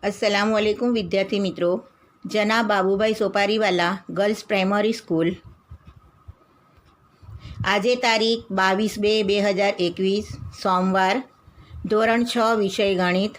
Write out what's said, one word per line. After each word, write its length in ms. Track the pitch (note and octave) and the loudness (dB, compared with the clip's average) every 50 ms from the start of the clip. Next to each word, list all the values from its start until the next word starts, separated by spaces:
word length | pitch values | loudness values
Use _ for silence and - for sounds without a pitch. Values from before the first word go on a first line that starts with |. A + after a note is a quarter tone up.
| - | -4
અસલામુ 540 | G3+ G3 - - G#3 G3+ G3+ G3+ G#3+ A3 G#3+ | -4 -4 0 0 0 2 2 2 2 2 2
અલૈકુમ 340 | G#3 G#3+ G#3+ - A#3+ A#3+ A#3+ | 2 0 0 0 0 0 0
વિદ્યાર્થી 460 | A3+ G3+ E3+ F3+ G3 G3 F#3+ G#3+ G3+ | 0 -2 -2 -2 -2 -2 0 -2 -2
મિત્રો. 320 | G3+ F#3+ E3+ - F3 F3 F3+ A3+ - - _ _ _ _ _ _ _ | -2 -2 -2 -2 0 0 0 -2 -4 -10 _ _ _ _ _ _ _
જનાબ 420 | F3+ - G#3+ G#3 G#3 A3 A3+ A#3 G#3+ | -6 -2 -2 0 2 2 0 2 2
બાબુભાઈ 500 | G#3 G3 F#3 F#3+ G3 G3 A3 A3 A3 A3 | 0 0 2 2 2 2 2 0 0 0
સોપારીવાલા 720 | A3 G3 G3 G3+ G3+ G3+ G#3+ A3 G#3+ G3+ F3+ F3 F3 E3+ F#3+ F#3+ - - | -2 -2 0 0 0 2 2 0 2 0 2 2 0 0 -2 -4 -8 -10
ગર્લ્સ 320 | D#3+ E3+ G3 G#3 A3 G#3 - | -4 -2 0 0 0 -4 -4
પ્રાઇમરી 480 | - G#3+ G3 F#3 F#3+ G3+ G#3 G#3 G#3+ A3+ | -2 0 0 2 2 0 0 0 0 -2
સ્કૂલ. 360 | A3+ - - F3 D#3+ E3 E3+ - - _ - - _ _ _ - - _ - - - _ - _ _ _ - - _ _ _ _ _ _ _ _ - _ _ _ _ _ _ _ _ - - - - - - - - - | -4 -4 -4 -2 0 0 0 -2 -4 _ -20 -20 _ _ _ -20 -20 _ -20 -20 -20 _ -20 _ _ _ -20 -20 _ _ _ _ _ _ _ _ -20 _ _ _ _ _ _ _ _ -20 -20 -20 -18 -16 -16 -10 -6 -2
આજે 300 | F#3 G3 G#3 G3 A#3+ B3 | 0 0 2 2 2 0
તારીખ 480 | B3 B3 A#3+ A3+ A3 A3 A3+ A#3 A3+ A3+ - | 2 2 2 2 2 2 2 0 -2 -4 -4
બાવીસ 440 | G3 F#3+ F#3+ F#3+ F#3+ F#3+ A3 G#3+ - G#3+ | -2 0 2 2 2 2 0 -2 -2 0
બે 140 | G3+ G#3 G#3+ A3 G#3+ | 0 2 2 2 2
બે 140 | F#3+ G3+ G3+ | 2 2 2
હજાર 320 | G3 G#3 G3 F3+ G3+ G3+ G3 - | 2 0 2 2 0 0 0 0
એકવીસ 480 | F3+ F3 E3+ - F#3+ F#3+ F#3+ G#3 G#3 - - - - - - - | -2 -2 -2 0 0 0 0 0 -4 -6 -12 -14 -14 -16 -14 -6
સોમવાર, 540 | - G3+ F#3 F#3 F#3 F#3+ F#3 F#3+ F#3+ F#3 G3+ C4 C4+ - _ _ _ - _ - - - - - - | -2 0 0 2 2 2 2 2 2 2 2 0 -4 -8 _ _ _ -20 _ -20 -20 -20 -18 -12 -6
ધોરણ 400 | F3 G#3+ G#3+ A3+ A3+ A3+ A#3 A#3+ | 0 0 2 2 2 2 2 0
છ 100 | A#3+ - A#3+ A3+ A3 A3+ A3 | 0 0 0 2 2 2 2
વિષય 260 | G#3 G3 F#3+ - G#3+ G3 G3 | 0 -2 0 0 0 0 2
ગણિત 380 | F3+ F#3 F3+ F3 F#3 G3 G#3 G#3 | 2 2 2 2 0 0 -2 -4